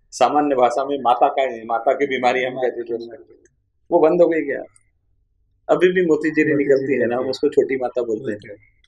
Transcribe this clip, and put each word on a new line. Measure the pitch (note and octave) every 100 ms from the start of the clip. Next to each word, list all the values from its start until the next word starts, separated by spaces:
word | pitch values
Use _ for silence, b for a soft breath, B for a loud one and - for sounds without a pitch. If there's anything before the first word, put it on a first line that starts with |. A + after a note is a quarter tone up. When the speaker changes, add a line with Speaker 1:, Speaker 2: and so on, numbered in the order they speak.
| _
Speaker 1:
सामान्य | - B2+ D3 D3 C3
भाषा | B2 B2 C#3
में | C#3+
माता | A#2+ A#2+ C#3
का, | C3+ C3 A#2 A2+
माता | A2+ B2
की | C3 C#3
बीमारी | C3 B2 B2+
हम | B2+
Speaker 2:
माता | B2+ B2+
Speaker 1:
कहते | A#2
थे | A2+
Speaker 2:
की |
Speaker 1:
उसको। | A#2 A#2
Speaker 2:
बीमारी। | A2+ - _ _ _ _ _ -
Speaker 1:
वो | E3+
बंद | D#3 F3
हो | E3
गई | D#3+
क्या? | C#3+ - - _ _ _ _ _ _ _ _ _ -
अभी | A#2+ F3+
भी | F#3 F3
मोतीजीरी |
Speaker 2:
मोतीजीरी | D3+ D#3 D3+ D3+ D3+
Speaker 1:
निकलती | C#3+ C3 C3+
है | B2
ना, |
हम | A2+
Speaker 2:
निकलती | A#2+ C3
है। |
Speaker 1:
उसको | B2 D3
छोटी | - A#2+ C3+
माता | B2 B2
बोलते | A#2+ A2 B2
हैं। | G#2
Speaker 2:
बोलते | - G#2
हैं। | _ _